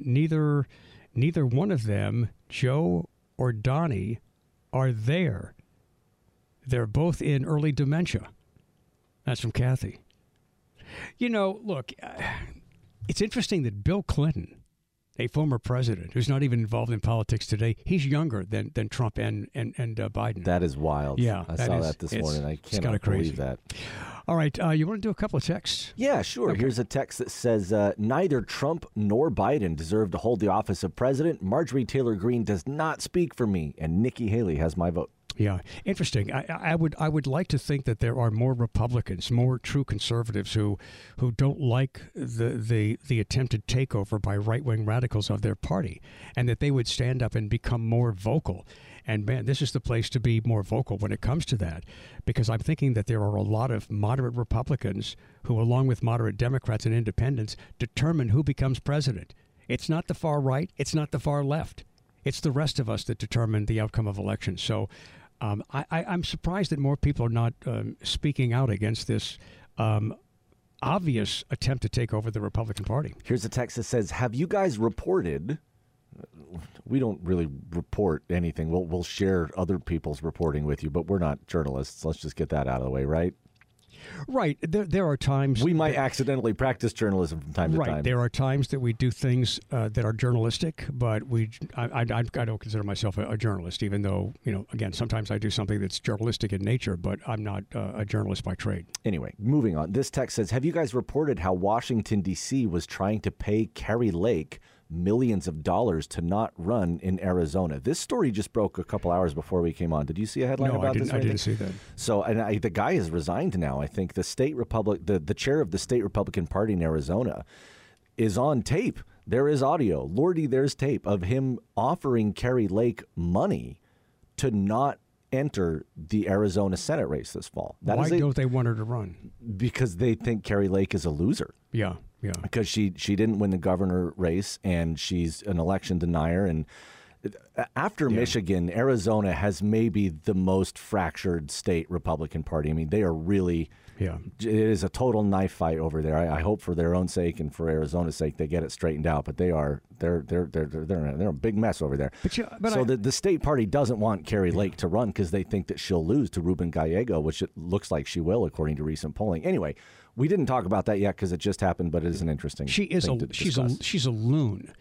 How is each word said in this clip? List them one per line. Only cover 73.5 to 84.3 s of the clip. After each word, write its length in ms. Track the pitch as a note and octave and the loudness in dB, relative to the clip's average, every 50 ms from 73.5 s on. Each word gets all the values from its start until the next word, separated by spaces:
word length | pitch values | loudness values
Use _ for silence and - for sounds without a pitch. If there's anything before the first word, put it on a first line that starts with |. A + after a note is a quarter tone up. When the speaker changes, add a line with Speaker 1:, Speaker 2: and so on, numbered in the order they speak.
| - B2+ B2 - - | -2 -2 -4 -4 -4
Speaker 2:
that 80 | A#2+ G#2+ | -8 -4
says, 300 | - - A#2+ G#2 F2 - | 0 0 0 0 0 -2
"Have 240 | - B2+ B2 G#2+ | -2 -2 -2 0
you 100 | B2+ F3 | -2 -2
guys 320 | E3 G#3 G3+ G3 F#3 B2+ G#2 | 0 2 2 2 2 2 2
reported?" 800 | A2+ B2 - - - - F#3 F#3 G2 E2+ D2 C#2 D#2 A2+ D3+ - _ _ _ _ _ _ _ _ _ _ - - - - _ E2 C#2+ D2 F2+ E2+ E2 - - - - | 0 0 0 -2 -2 0 2 2 2 0 -2 -4 -4 -4 -6 -6 _ _ _ _ _ _ _ _ _ _ -20 -20 -20 -20 _ -20 -20 -16 -16 -16 -16 -16 -20 -16 -6
We 160 | - A#2 C3+ | -2 0 2
don't 200 | C3 A2+ G2 - - | 2 0 -2 -4 0
really 240 | E2+ F#2 F2 E2 D2+ C#2 C2+ - - | 0 2 2 2 0 -2 -8 -12 -6
report 520 | E2 F2 - - - - G#2 F2+ D#2 - - - | -6 -6 -6 -4 -2 0 2 2 2 0 -2 -2
anything. 400 | F2 F2+ F2 E2 D#2 - D#2+ D#2+ | -2 0 0 0 -2 -2 -2 0
We'll, 140 | E2 F#2 F#2 | 0 0 0
we'll 180 | E2 E2+ F2+ F2 | 0 -2 -4 -4
share 480 | - - - G2+ F#2+ F#2+ F2+ E2 D2 - | -4 -2 0 2 4 4 2 2 0 -2
other 240 | F#2 F#2 E2 G2 E2+ | -4 -2 0 -2 -2
people's 420 | - - E2+ D#2+ - D#2+ D2+ D2+ D#2 | -2 -2 -2 -2 -2 -4 -6 -4 -6
reporting 420 | D#2+ - - E2+ D#2+ D2 D2 D2 | -6 -4 0 0 0 0 0 0
with 200 | D2 C#2+ - - | 0 -2 -2 -2
you, 60 | D2+ | -2
but 160 | C#2+ F2 D#2+ | -2 -2 0
we're 120 | E2 G2 F#2 | 0 0 2
not 260 | E2 D2+ C#2 - - - | 2 0 0 -2 -6 -4
journalists. 560 | - E2+ D2+ C#2 C2+ C2+ C#2 - - - - | -2 -2 0 0 -2 -4 -6 -6 -8 -6 -4
Let's 160 | D#2 D#2+ - | -4 -4 -4
just 160 | - D2+ - | -6 -10 -4
get 140 | - D#2 C#2 | -4 -4 -2
that 180 | D#2+ D2 C2+ B1+ | 0 -2 0 0
out 120 | B1+ B1+ | 0 -2
of 40 | B1+ | -2
the 60 | C2 | -2
way, 140 | C2 C2+ C2+ | -2 0 0
right? 300 | C#2+ D#2 E2 E2+ F#2 - _ _ - _ _ - _ _ _ _ _ - - - - - D#3+ C#3+ | 0 2 2 0 0 -2 _ _ -20 _ _ -20 _ _ _ _ _ -20 -20 -20 -18 -14 -14 -10
Speaker 1:
Right. 320 | - | -4